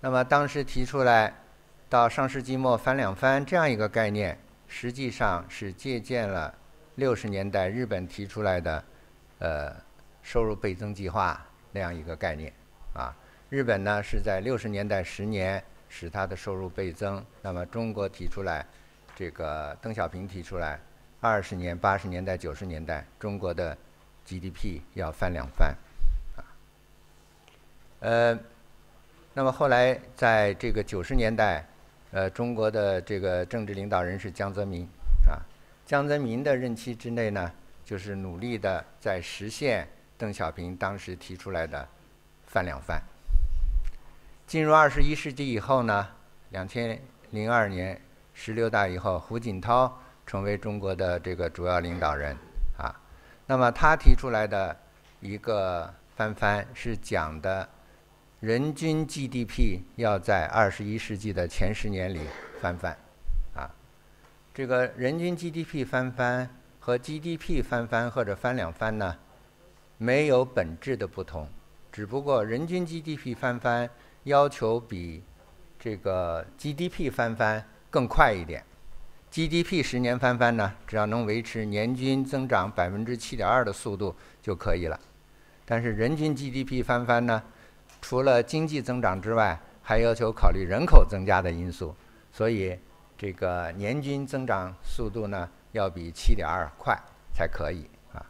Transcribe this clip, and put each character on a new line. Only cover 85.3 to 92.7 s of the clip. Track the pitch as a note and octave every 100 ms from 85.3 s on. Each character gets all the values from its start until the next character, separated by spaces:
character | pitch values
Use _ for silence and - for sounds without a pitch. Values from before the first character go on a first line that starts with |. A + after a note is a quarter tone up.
| - - - -
但 | A#2
是 | A#2
人 | G#2+ A#2 D#3
均 | D#3
G | C#3 C#3
D | B2+
P | C3 B2+
翻 | A#2 A#2+
番 | A#2+ A#2+ A#2+
呢， | A2+ - - - - - -
除 | - B2+
了 | C3+ B2
经 | A#2+ D#3 D#3+
济 | D3+
增 | B2 B2
长 | A2+ F#2
之 | G2+
外， | A2+ G#2 E2 - -
还 | - A2+
要 | A#2
求 | A2+ A2+
考 | A2 -
虑 | F#2+
人 | F2+ G2+ F3
口 | -
增 | - G2 F#2+
加 | F#2
的 | F2+
因 | E2+ F2
素， | D#2+ E2 - - - _
所 | - A2+
以 | A2+ F#2+